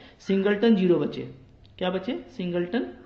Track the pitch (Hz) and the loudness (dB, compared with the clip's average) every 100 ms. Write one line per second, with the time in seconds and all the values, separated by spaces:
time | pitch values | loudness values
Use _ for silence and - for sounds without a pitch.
0 | - - - 196 196 202 233 208 180 160 | -20 -14 -2 0 2 2 4 4 4 4
1 | 147 131 131 - - - - - 180 185 | 2 -6 -12 -16 -20 -20 -20 -6 -4 -4
2 | 185 269 - - 180 175 175 240 - - | -6 -8 -10 -10 -6 -4 -2 -4 -6 -10